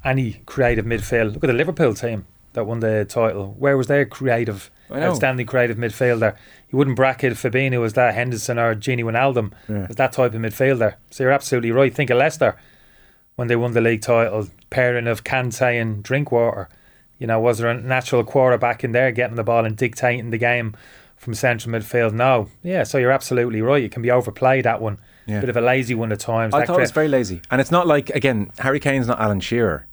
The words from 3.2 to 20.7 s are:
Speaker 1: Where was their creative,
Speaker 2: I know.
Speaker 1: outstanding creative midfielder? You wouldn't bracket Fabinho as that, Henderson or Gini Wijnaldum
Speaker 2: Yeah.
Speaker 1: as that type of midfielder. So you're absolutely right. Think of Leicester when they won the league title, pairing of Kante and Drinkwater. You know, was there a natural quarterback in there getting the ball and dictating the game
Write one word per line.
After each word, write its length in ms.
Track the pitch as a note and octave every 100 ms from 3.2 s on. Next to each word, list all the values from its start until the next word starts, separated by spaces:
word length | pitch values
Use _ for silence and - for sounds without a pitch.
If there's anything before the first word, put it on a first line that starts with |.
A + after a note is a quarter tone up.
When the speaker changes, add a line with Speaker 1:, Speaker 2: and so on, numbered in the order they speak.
| A2+ F#2+ G2 G#2
Speaker 1:
Where 180 | C#3
was 120 | C#3 A#2
their 180 | C#3+
creative, 640 | C#3 - C3+ A#2 A2+ G2 - _ _
Speaker 2:
I 100 | C3+
know. 100 | F3
Speaker 1:
outstanding 360 | D3 C3+ B2+
creative 320 | A#2+ C3 A#2+ A2+
midfielder? 580 | A#2 - B2 A#2 A2 - - - _
You 80 | B2+
wouldn't 180 | C#3
bracket 380 | B2 C3 B2+ C3
Fabinho 500 | A2+ B2+ B2+ C3+ B2
as 100 | A2+
that, 200 | A#2 B2
Henderson 460 | G2+ B2 A2+ - A#2
or 160 | A#2
Gini 280 | G#2+ C3+ B2
Wijnaldum 480 | A2+ A2+ C3+ C3 G#2+ - -
Speaker 2:
Yeah. 200 | G#2+ F2+
Speaker 1:
as 60 | -
that 160 | C3
type 200 | - B2
of 80 | A2+
midfielder. 520 | A2+ - C3 B2+ G#2+ - _
So 140 | -
you're 100 | C3
absolutely 380 | C3+ - B2 A#2
right. 220 | A#2 C3+
Think 180 | B2+ C3
of 60 | B2
Leicester 380 | D3+ - A#2+ - _ _ _ _ _ _ _
when 140 | - A#2
they 80 | A#2
won 160 | A#2+
the 80 | A#2
league 220 | A2+ A2+
title, 440 | - A#2 A#2 G#2+ G2+ - _
pairing 380 | C3 B2 B2 A#2
of 160 | A2
Kante 580 | - C3 B2+ A2+ B2+ A#2+
and 220 | A2+ G#2
Drinkwater. 680 | - C3+ C#3+ A#2+ A#2 G2 F#2 _ _ _ _ _
You 100 | A2+
know, 140 | A2+
was 160 | A#2+ A2+
there 120 | A#2
a 40 |
natural 500 | B2 A#2+ B2+ B2 B2
quarterback 640 | A2+ C#3 B2+ A#2+ A#2+ A#2
in 80 | B2+
there 180 | A#2 C3
getting 240 | A#2 B2
the 80 | A#2
ball 220 | A2+ A#2
and 100 | A2
dictating 540 | G#2+ B2 - B2 A#2+ A#2+
the 80 | A2+
game 380 | A#2+ A#2+ A2